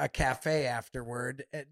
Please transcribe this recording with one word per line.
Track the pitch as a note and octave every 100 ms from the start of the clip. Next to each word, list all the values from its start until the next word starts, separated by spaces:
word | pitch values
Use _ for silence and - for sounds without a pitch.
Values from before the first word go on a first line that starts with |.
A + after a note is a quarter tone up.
a | D3
cafe | - C3+ B2+ D#3 D#3 C3
afterward, | A#2 - B2+ A#2 B2 B2 C3+ -
eh, | D3+ C#3+